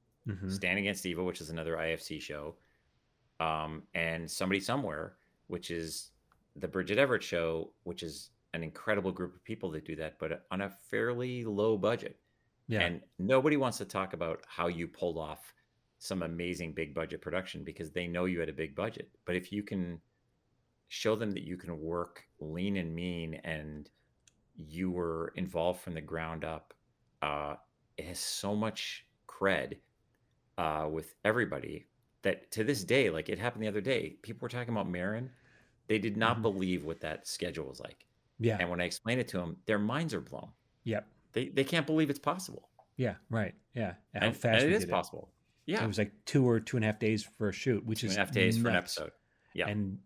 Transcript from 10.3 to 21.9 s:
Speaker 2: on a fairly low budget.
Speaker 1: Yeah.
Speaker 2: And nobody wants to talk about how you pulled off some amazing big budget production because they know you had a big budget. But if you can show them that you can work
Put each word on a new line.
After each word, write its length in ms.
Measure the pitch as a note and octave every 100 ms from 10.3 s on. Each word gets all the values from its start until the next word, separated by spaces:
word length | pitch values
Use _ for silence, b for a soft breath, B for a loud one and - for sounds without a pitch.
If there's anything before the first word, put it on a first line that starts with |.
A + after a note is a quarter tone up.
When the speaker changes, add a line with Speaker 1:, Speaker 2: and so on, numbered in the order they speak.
| D2+ -
Speaker 2:
on 120 | F#2+
a 80 | G2 - -
fairly 540 | A2 A#2 A#2+ B2 B2
low 320 | A2+ G2+ A2 G#2+
budget. 420 | G#2 A#2+ - - _ _ _ _ -
Speaker 1:
Yeah. 140 | A2
Speaker 2:
And 220 | F2 E2 - -
nobody 380 | F#2+ C3 D3 D3
wants 220 | C3 -
to 60 |
talk 300 | F#2+ G2 F#2+
about 280 | E2 E2 - -
how 200 | - F2
you 200 | E2+ E2
pulled 300 | - F2 D#2+
off 360 | D2+ D2+ - - _ _ _ _ -
some 160 | F#2+
amazing 500 | E2 E2+ F2 F2 E2+
big 220 | D2+ D#2
budget 260 | D#2 D#2+ -
production 440 | - F2 F#2 D#2+
because 260 | D#2 - D#2+
they 160 | F2+ F2
know 180 | F2
you 160 | F#2 F2
had 80 | D#2+
a 60 |
big 200 | D2 D#2+
budget. 360 | C#2+ G#2+ - - _
But 120 | - F2+
if 160 | F#2
you 100 | G#2
can 380 | G#2 G2 F2 E2 - _ _ _ _ _ _ _ _
show 280 | - A2 A2
them 160 | A2
that 100 | F#2+
you 140 | - F2+
can 240 | E2+ D#2+
work 440 | D#2+